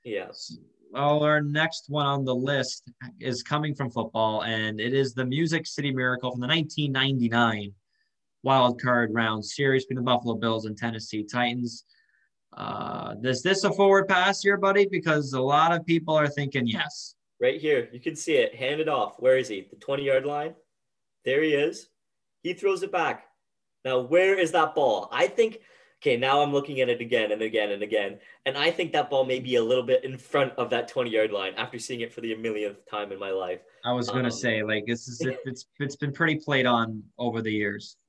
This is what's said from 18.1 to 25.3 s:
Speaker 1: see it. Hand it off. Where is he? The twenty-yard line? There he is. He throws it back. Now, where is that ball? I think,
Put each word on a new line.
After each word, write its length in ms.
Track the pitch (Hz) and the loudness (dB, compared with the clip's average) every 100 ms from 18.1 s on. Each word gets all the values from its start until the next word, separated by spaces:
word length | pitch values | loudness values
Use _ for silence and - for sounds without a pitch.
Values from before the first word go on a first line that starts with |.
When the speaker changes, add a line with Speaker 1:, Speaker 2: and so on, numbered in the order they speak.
| 147 | -8
Speaker 1:
see 200 | - 135 | 0 2
it. 180 | 117 - | 2 0
Hand 260 | 131 151 | -4 -2
it 80 | 156 | -2
off. 300 | 135 101 - | 0 -2 0
Where 180 | 127 131 | 4 4
is 100 | 120 | 2
he? 200 | 101 92 | -8 -10
The 60 | - | -16
twenty-yard 480 | - 139 139 131 143 | -6 -4 0 0 0
line? 300 | 147 156 - _ _ _ _ _ _ | -4 -6 -10 _ _ _ _ _ _
There 200 | - 135 | 0 2
he 100 | 156 | 2
is. 360 | 143 151 - - _ _ _ _ _ | 2 0 -4 -18 _ _ _ _ _
He 100 | 170 | -8
throws 280 | 180 196 185 | -2 -2 0
it 100 | 190 | -2
back. 340 | 185 151 110 - _ _ _ _ _ | -2 -2 -2 -12 _ _ _ _ _
Now, 160 | 131 127 | -2 0
where 380 | 123 170 190 196 | 4 4 6 4
is 120 | 165 | 4
that 200 | 175 160 | 4 2
ball? 360 | - 135 101 98 | 2 2 2 -2
I 160 | 123 | 0
think, 320 | 175 | 0